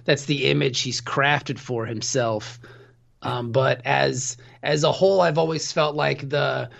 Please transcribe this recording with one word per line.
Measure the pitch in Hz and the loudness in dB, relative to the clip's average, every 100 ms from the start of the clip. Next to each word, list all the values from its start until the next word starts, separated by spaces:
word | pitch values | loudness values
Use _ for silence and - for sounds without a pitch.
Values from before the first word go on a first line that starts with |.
| - | 0
that's | 139 - | 0 0
the | 143 135 | 0 2
image | 147 139 127 | 2 2 -2
he's | 131 120 | -4 -6
crafted | - - 139 147 - 123 | -4 0 2 2 -2 -8
for | - 120 113 | -6 -6 -4
himself. | 110 - 135 117 107 - - - - - _ _ _ | -6 -4 -2 0 -2 -6 -14 -20 -20 -20 _ _ _
Um, | 131 123 120 | -8 -6 -2
but | 120 131 123 135 | 2 2 2 0
as, | 139 139 131 - - - - | 2 2 0 -6 -10 -16 -8
as | 135 147 | -2 2
a | 151 | 2
whole, | - 190 196 | 4 4 4
I've | 170 156 | 4 2
always | 160 160 - | 0 -2 -4
felt | - 151 147 | 0 0 0
like | 143 139 139 | 0 -2 -2
the, | 143 135 131 123 | 0 0 -2 -6